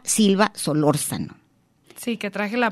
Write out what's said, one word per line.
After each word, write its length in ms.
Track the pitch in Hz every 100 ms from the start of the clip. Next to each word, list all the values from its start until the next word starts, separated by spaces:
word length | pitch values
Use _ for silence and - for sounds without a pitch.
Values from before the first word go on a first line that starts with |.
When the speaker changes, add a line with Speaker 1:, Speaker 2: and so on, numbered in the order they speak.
| -
Speaker 1:
Silva 480 | - 208 196 214 -
Solórzano. 800 | - 151 151 151 - - - - _ _ _ _ _ -
Speaker 2:
Sí, 180 | 247 214
que 160 | 202
traje 240 | 196 208 240
la 160 | 233